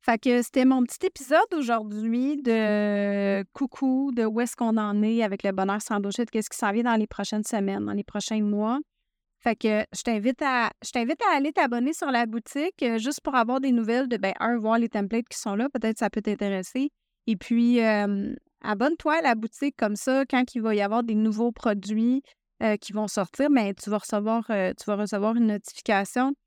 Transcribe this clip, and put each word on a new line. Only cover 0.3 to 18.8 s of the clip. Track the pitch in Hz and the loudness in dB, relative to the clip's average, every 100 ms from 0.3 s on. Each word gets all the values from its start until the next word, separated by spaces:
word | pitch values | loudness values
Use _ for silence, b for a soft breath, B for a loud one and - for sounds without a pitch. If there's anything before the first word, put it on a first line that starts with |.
| 247 | 2
c'était | 240 269 262 | 2 4 4
mon | 262 | 4
petit | 247 - 370 | 0 0 -4
épisode | - 277 311 466 | -4 2 4 4
aujourd'hui | 330 240 226 214 208 220 240 262 294 | 0 0 -2 -2 -4 -2 0 0 0
de | 254 226 214 208 208 202 202 202 196 196 190 | 0 2 2 2 0 0 0 0 0 -2 -4
coucou, | - 269 - 269 262 277 240 | -6 -6 -2 0 2 0 0
de | |
où | 220 220 | 0 0
est-ce | 240 - | -4 -2
qu'on | 233 220 | 0 0
en | 214 208 | 0 0
est | 214 226 | 2 2
avec | 220 196 | 0 0
le | 202 | -2
bonheur | 190 190 208 | 0 0 -2
sans | - 208 | -2 -4
bullshit, | 202 190 233 | -2 -4 -2
qu'est-ce | 220 214 | -2 -4
qui | - | -2
s'en | 214 | 0
vient | 208 | 0
dans | 240 226 | 2 2
les | 214 | 0
prochaines | - 202 214 | -4 -4 -4
semaines, | 214 214 196 196 208 | -2 -2 -2 -2 -4
dans | |
les | 202 | -4
prochains | - 208 - 214 | -4 -6 -4 -2
mois. | 208 208 214 262 - _ _ _ _ _ | 0 0 0 -2 -6 _ _ _ _ _
Fait | 240 214 | -2 0
que | 220 214 - | 0 0 -2
je | 196 | -6
t'invite | - 220 220 254 | -2 0 0 0
à, | 285 254 226 - | -2 0 -2 -4
je | - | -8
t'invite | 254 233 311 440 | -4 -2 0 2
à | 302 | 2
aller | 277 | 2
t'abonner | 320 277 240 254 | 2 0 2 -2
sur | 320 302 | -2 0
la | 247 233 | 0 0
boutique, | 226 - 277 330 - | -4 -6 -4 -4 -2
euh, | 254 226 | 0 0
juste | 226 302 | -2 -4
pour | - 269 | 0 0
avoir | 226 262 | 2 0
des | 269 | 2
nouvelles | 240 220 240 269 | 2 2 0 0
de, | 226 | -2
ben, | 196 - | -2 -2
un, | 220 240 | -2 0
voir | 214 226 | 2 2
les | 226 | 2
templates | 208 202 226 240 | -2 -2 -2 -4
qui | - | -8
sont | 220 202 | -4 -2
là, | 269 | -2
peut-être | 254 220 220 | -2 -2 -2
ça | 208 | -2
peut | - | -2
t'intéresser. | 208 202 202 196 185 254 285 _ _ _ - | -4 -2 -2 -4 -4 -4 -4 _ _ _ -4
Et | 208 | -4
puis, | - 233 240 240 | 0 2 4 4
euh, | 226 208 202 196 196 - _ _ | 4 2 0 -2 -4 -8 _ _
abonne-toi | - 202 | -6 0